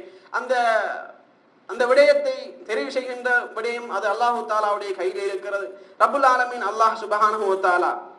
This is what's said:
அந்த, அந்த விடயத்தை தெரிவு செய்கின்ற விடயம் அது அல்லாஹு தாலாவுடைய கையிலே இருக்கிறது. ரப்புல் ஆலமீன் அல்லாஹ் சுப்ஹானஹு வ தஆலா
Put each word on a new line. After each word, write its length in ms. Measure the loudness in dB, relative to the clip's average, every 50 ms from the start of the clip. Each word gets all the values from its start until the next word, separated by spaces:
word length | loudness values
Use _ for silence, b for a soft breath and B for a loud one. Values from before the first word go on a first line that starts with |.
| -8 B B B B B
அந்த, 240 | B -4 -2 0 0 2 2 2 2 2 0 -2 -6 -8 -10 -14 -18 -20 _ _ _ _ _ _ _ _ _ -6
அந்த 160 | -2 0 2
விடயத்தை 500 | 6 6 6 6 6 4 0 -4 -4 -4 -6 -10 -14 -18 -16 -10
தெரிவு 260 | -6 -4 -4 -4 -4
செய்கின்ற 380 | -4 -6 -6 -6 -6 -6 -2 0 0 0 0
விடயம் 440 | -2 -6 -6 -6 -4 -6 -6 -8 -6
அது 180 | -6 -2 -2 -2
அல்லாஹு 340 | 0 2 2 2 0 0 -2
தாலாவுடைய 460 | -2 0 0 0 0 0 -2 -4 -6 -6
கையிலே 300 | -4 -4 -4 -2 -2 -4
இருக்கிறது. 400 | -4 -4 -6 -6 -4 -4 -4 -6 -8 -12 B B B B B
ரப்புல் 280 | 2 4 4 4 4 4
ஆலமீன் 380 | 4 4 2 -2 -4 -4 -4
அல்லாஹ் 300 | -2 2 2 2 2 2
சுப்ஹானஹு 500 | 0 -4 -2 0 2 2 2 2 0 0
வ 100 | 0 0 2
தஆலா 320 | 2 2 4 4 2 0 -2 -4 -8 -14 -18